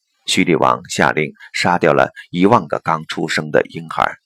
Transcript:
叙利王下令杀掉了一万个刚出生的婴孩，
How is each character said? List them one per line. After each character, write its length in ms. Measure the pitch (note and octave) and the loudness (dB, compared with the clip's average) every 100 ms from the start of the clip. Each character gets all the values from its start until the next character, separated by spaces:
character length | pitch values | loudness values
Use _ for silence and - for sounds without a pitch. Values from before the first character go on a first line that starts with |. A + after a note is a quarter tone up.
| _ _ - | _ _ -4
叙 180 | - | -2
利 120 | F2 D2+ | 2 2
王 260 | C2+ B1 - | 2 0 -4
下 220 | - D2 | 0 0
令 220 | C#2 D2 - - | 0 -4 -8 -20
杀 240 | - F#2+ F2 | -6 -2 2
掉 160 | E2 | 2
了 180 | C#2 C2+ - - | 4 2 -4 -8
一 140 | F2 F#2+ | 0 4
万 220 | A#2 D2+ | 4 0
个 120 | - | -6
刚 260 | - D#2+ D#2 | -2 -4 -4
出 200 | - E2 | -6 -4
生 240 | - D2+ | -4 0
的 100 | D2 - | 0 0
婴 220 | E2+ E2 | -6 -8
孩， 260 | - - - | -4 -4 -4